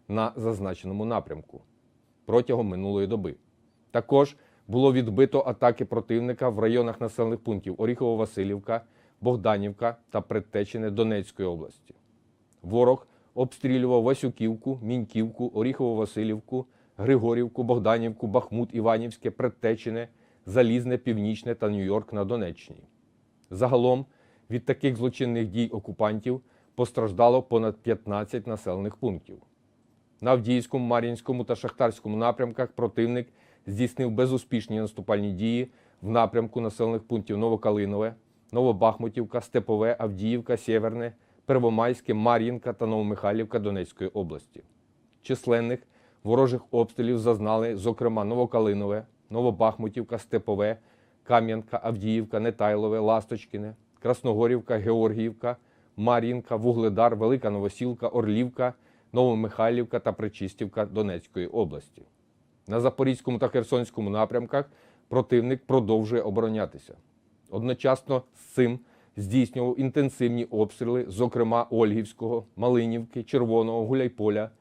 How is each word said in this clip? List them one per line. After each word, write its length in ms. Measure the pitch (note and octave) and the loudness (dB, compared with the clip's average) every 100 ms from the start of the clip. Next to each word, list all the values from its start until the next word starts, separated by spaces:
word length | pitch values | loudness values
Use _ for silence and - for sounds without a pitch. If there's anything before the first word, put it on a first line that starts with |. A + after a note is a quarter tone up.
| - | -6
на 240 | G#2 A2 A#2+ | -2 -2 -2
зазначеному 680 | A2+ G#2 G2 F#2 F#2+ G2+ | -4 -4 -6 -8 -8 -6
напрямку 560 | A2 A2 - D#2 - C#2 _ _ _ _ _ _ | -4 -4 -6 -12 -14 -20 _ _ _ _ _ _
протягом 420 | - A#2 B2 B2 G#2+ | 0 2 2 0 -2
минулої 400 | F#2 G2 G2+ G2 | -4 -2 -2 -2
доби. 280 | A2 F2 - _ _ _ _ _ | -2 -6 -10 _ _ _ _ _
Також 460 | A#2+ - C#3 C#3+ - _ _ - | -4 4 4 4 0 _ _ -4
було 240 | A#2 C3+ | 4 4
відбито 520 | B2+ A2+ G2+ C3+ C3+ C3 | 4 2 4 4 4 0
атаки 380 | A2+ B2 A#2 | 2 2 2
противника 640 | B2 A#2 - A#2 B2 A#2+ B2+ | -2 -4 0 0 0 -2 -2
в 100 | G#2+ | 2
районах 420 | A2+ A#2+ A#2 A2 | 2 2 0 -2
населених 400 | A#2 - A2+ A2 | -6 -2 -2 -2
пунктів 340 | - G2+ F#2+ | -4 -4 -4
Оріхово-Василівка, 1080 | F#2 A2 A#2+ B2 A2 G#2 - G2 G2+ G2+ A2+ - _ _ - | -2 -2 0 0 0 -2 -2 -4 -4 -4 -6 -6 _ _ -4
Богданівка 760 | A#2+ B2 A2 G#2 G2+ G2+ A#2 A#2+ _ | 0 0 2 0 -2 -4 -4 -4 _
та 100 | A2 | -6
Предтечине 720 | - A2 - G#2 G2+ A2+ A2 | -2 -4 -4 -4 -4 -4 -4
Донецької 580 | G2+ A2 G#2 F2+ - F#2 | 0 0 0 -6 -6 -6
області. 460 | E2+ D2+ - _ - _ _ _ _ _ _ | -6 -10 -18 _ -20 _ _ _ _ _ _
Ворог 440 | E2+ A#2 B2 B2+ - _ _ | -2 2 4 2 -2 _ _
обстрілював 680 | B2 B2+ - C3 B2+ B2 B2 | -4 -4 -2 -2 0 2 2
Васюківку, 760 | A#2 C3+ C3 - A2+ A2 C3+ C3 | 2 2 -2 -2 -4 -2 -6 -6
Міньківку, 680 | A2 B2 A2 A2 A2+ A2+ A#2+ | -4 -4 -4 -2 -2 -2 -6
Оріхово-Василівку, 1160 | G#2 B2 C3+ B2 A2 G#2 G#2+ A2 G#2+ - C3 B2+ _ _ - | -2 -2 0 -2 0 -2 -2 -4 -4 -6 -8 -8 _ _ -4
Григорівку, 640 | A2 C3+ A2+ A#2 A#2+ - | 2 4 4 0 -2 -2
Богданівку, 640 | A#2+ A#2+ G#2+ A#2 A2+ A2 A#2 | 0 2 2 2 0 -4 0
Бахмут, 480 | A#2+ - A2+ A2+ | 0 0 -4 -4
Іванівське, 560 | A#2 A2 A2+ A#2 - A2+ | -2 0 0 -2 -6 -8
Предтечине, 800 | - B2 - A2+ A2+ A#2 A2+ A#2 _ _ _ - | -4 -4 -2 -2 -2 -4 -8 -10 _ _ _ -2
Залізне, 520 | A2 A#2+ B2 B2 B2 | 4 4 4 0 -2
Північне 560 | B2+ G#2+ G#2 A2 A#2+ | 0 0 0 -4 -6
та 140 | A2+ G#2+ | -4 -2
Нью-Йорк 460 | G#2 F#2+ G#2+ G#2+ | -2 0 -2 -2
на 100 | G#2 | -4
Донеччині. 580 | G2 A#2+ F2+ E2 - - - _ _ _ _ _ - | -2 -2 -4 -8 -16 -20 -20 _ _ _ _ _ -12
Загалом 560 | F#2 B2 B2+ B2 B2+ C3+ _ _ _ - | -2 2 4 4 2 -2 _ _ _ -8
від 140 | A#2 | -6
таких 320 | - B2+ C#3 A#2 | -2 0 0 0
злочинних 520 | B2 - B2 A#2 A2 | -2 -2 -2 -2 -2
дій 200 | G#2 A#2 | -2 -2
окупантів 680 | A2+ - G2 G#2+ G#2+ B2 C3 - _ _ | -4 -8 -2 0 0 -4 -6 -8 _ _
постраждало 680 | - A#2+ - A2 F#2 A#2+ B2+ | -4 -2 0 -2 4 6 6
понад 340 | B2 A#2 A2 G#2 | 2 0 0 -2
п'ятнадцять 680 | A#2 G#2+ - G2+ G#2+ A#2+ G#2 | -2 -4 -2 -6 -4 -8 -8
населених 500 | G#2+ F#2+ F#2 G#2 - | -8 -6 -6 -6 -4
пунктів. 460 | A#2+ F2+ - F#2+ _ _ _ _ _ _ _ - | -4 -4 -10 -20 _ _ _ _ _ _ _ -6
На 100 | A#2 | 2
Авдіївському, 560 | C3 A2+ B2 A#2 C3+ A#2+ | 2 4 0 0 -2 0
Мар'їнському 580 | A#2 A#2+ A#2 - B2+ | 0 0 -4 -6 -4
та 100 | A#2 | -4
Шахтарському 600 | A#2 A#2+ - A#2+ - G#2+ G#2+ | -4 -6 0 0 0 -6 -2
напрямках 560 | A#2 A#2+ A#2+ A#2 B2 | 0 0 -2 -4 -6
противник 560 | - A#2 A#2 A#2 B2 B2 _ _ _ - | -2 -2 0 0 0 -6 _ _ _ -8
здійснив 440 | G2+ B2 - B2+ | -2 -2 -2 -2
безуспішні 720 | A2 B2+ C3 - A2+ - A2 | 2 2 0 -2 -6 -4 -4
наступальні 520 | G#2+ - G2 G#2 G2+ | -6 -6 -2 0 0
дії 380 | F#2 A2 A#2+ B2+ _ _ - | -2 -2 -2 -4 _ _ -12
в 80 | G2 | -2
напрямку 500 | A#2 A2 A#2+ A2+ B2 | 2 2 0 -2 -2
населених 420 | A2 - A2+ A2+ | -6 -2 -2 -2
пунктів 360 | A2 A2+ G2+ G#2 | -4 -4 -2 -2
Новокалинове, 760 | A2+ G#2+ A2 G#2 G2+ G2+ A2 A#2 _ _ _ | 0 0 2 0 0 -2 -4 -6 _ _ _
Новобахмутівка, 880 | A#2+ B2+ G2 A2+ - A#2 B2 A2+ A#2+ | 0 2 4 2 2 -4 -6 -4 -6
Степове, 560 | - B2 G#2+ G#2+ A2+ A#2+ | -2 -2 0 0 2 0
Авдіївка, 580 | A2+ F#2+ G#2+ A#2+ A#2 A2+ | -4 -4 -2 -2 -2 -4
Сєверне, 560 | - A2 A2 A2+ A#2 - _ _ - | 0 0 0 -4 -8 -12 _ _ 0
Первомайське, 680 | C3+ A#2 A2 A#2+ B2 - | 2 4 2 0 -2 -2
Мар'їнка 580 | G#2+ A#2 A#2 A2+ A#2+ B2 | 0 4 4 2 -4 -6
та 140 | A2 A2+ | -4 -2
Новомихайлівка 720 | A2 G#2 G2+ G2+ A2 G#2+ A2+ | -2 -2 -2 -2 -2 -2 -4
Донецької 520 | G#2 G2 F2 - F#2 | -2 -4 -6 -6 -6
області. 520 | G#2 E2+ D2+ - - - _ _ _ _ _ | -4 -6 -8 -16 -20 -20 _ _ _ _ _
Численних 580 | - C3 - A#2 A#2 B2 _ _ _ _ | -6 -4 0 0 0 -4 _ _ _ _
ворожих 380 | G#2 A#2+ C3 B2 - | 0 4 4 2 -2
обстрілів 480 | A#2+ A2+ - A#2 A#2+ | 0 0 0 -2 0
зазнали, 580 | A2+ A2 G#2+ A2 A#2 G2+ | 2 2 2 0 0 -2
зокрема, 480 | G#2+ A2 A#2+ A2 | -4 0 0 0
Новокалинове, 800 | G#2 A#2+ B2 A#2 G#2+ G2+ G2+ G#2 A2+ _ - | -2 0 0 2 2 0 -2 -4 -8 _ -10
Новобахмутівка, 880 | A2+ B2 F2+ A2 A2 A2 A#2+ A2+ A2+ | -2 0 2 2 2 -6 -6 -6 -8
Степове, 600 | - A2+ G#2 G2+ G#2 A2 _ _ _ _ | -4 -4 0 0 0 -2 _ _ _ _
Кам'янка, 580 | - A#2+ A2+ A2 A2 - | 2 4 4 -2 -4 -6
Авдіївка, 580 | A2+ A2 G#2+ A2+ G#2+ A2 | -4 -4 0 -2 -2 -2
Нетайлове, 580 | A2+ G#2 G#2+ G#2+ G#2+ A2 | -4 0 0 0 0 0
Ласточкіне, 760 | G#2+ A2+ G#2+ A2+ - G#2 G#2+ A2 _ _ | 2 0 0 -10 -10 -12 -10 -14 _ _
Красногорівка, 760 | A#2 B2 C3 G#2+ A#2 B2 A2 A2+ | -2 0 0 2 4 2 0 -2
Георгіївка, 800 | G#2+ A2+ A2 A2 A2+ A2 A#2+ B2 _ _ _ - | 0 2 2 0 -4 -4 -8 -8 _ _ _ -4
Мар'їнка, 600 | A2+ A#2+ A#2 B2 - A2+ | 2 2 2 -4 -4 -2
Вугледар, 600 | A#2+ A#2 A2 G2+ A#2 G#2+ | 2 2 2 4 2 4
Велика 340 | A2 C3 A2 | 0 0 0
Новосілка, 580 | G2+ G2 - B2 A#2+ A#2 | -2 -4 -4 -6 -4 -4
Орлівка, 640 | A#2+ G#2+ G#2+ B2 - B2+ - _ _ _ | 0 0 0 0 -2 -4 -4 _ _ _
Новомихайлівка 840 | A#2+ B2+ A2 A2 - A2+ A#2+ A#2 A#2 | 2 2 2 -2 0 2 2 0 -2
та 140 | - | -2
Причистівка 760 | G2 - - F#2+ - G#2 A2+ G#2 | -4 -6 -6 -10 -8 -8 -4 -4
Донецької 600 | G#2 G2+ F2 - F#2 F2+ | -2 -4 -4 -8 -8 -4
області. 560 | A2+ F2+ C#2+ - - - _ _ _ _ _ - | -2 -2 -4 -16 -20 -20 _ _ _ _ _ -6
На 120 | A2+ | 0
Запорізькому 580 | B2+ - C3 B2+ - A#2+ | 0 2 0 0 -2 -2
та 100 | B2+ | 0
Херсонському 600 | B2+ A2+ B2+ A#2 - G2+ | 0 0 0 -2 -4 -4
напрямках 600 | G#2+ G#2+ A#2+ A#2+ C#3 D3 _ _ _ - | 0 0 -2 -2 -4 -4 _ _ _ -4
противник 580 | B2 A#2+ B2 A#2+ C3 - | -2 2 2 2 -2 2
продовжує 560 | C3 G#2+ A2 G#2+ A#2+ | 2 4 2 2 0
оборонятися. 720 | G#2 G2+ A2+ A2 F#2 - - - _ _ _ _ _ | 0 0 -2 -2 -4 -8 -20 -20 _ _ _ _ _
Одночасно 720 | G#2 A#2+ B2 C3+ C3 - B2+ - | -6 -4 0 2 0 0 -4 -4
з 60 | _ | _
цим 380 | - - A#2+ B2 - _ _ - | -6 2 2 2 -10 _ _ -10
здійснював 640 | G2 B2+ A#2+ B2+ B2 B2+ | 0 2 2 0 -2 0
інтенсивні 640 | C3+ D3+ C#3 - A#2+ A#2+ | 0 0 0 0 -2 0
обстріли, 600 | A#2 A2 G#2+ - A#2 B2+ A#2+ | -2 0 0 -2 -2 -2 -2
зокрема 580 | F#2 A#2+ B2 A2+ A#2 A#2+ | -2 0 2 2 2 2
Ольгівського, 720 | A2+ A2 A2+ A2 - A2+ A#2 G#2 - | 2 4 2 -2 -6 -4 -4 -6 -2
Малинівки, 640 | A#2+ B2 A#2 A#2 A#2 B2 | 2 2 2 -2 -6 -10
Червоного, 640 | G#2+ C#3 A#2+ A2+ A2+ A2+ A2 | -2 0 2 2 2 0 0
Гуляйполя, 640 | C3 B2+ B2 G#2+ G#2 A2 - | 0 0 -2 0 0 -2 -10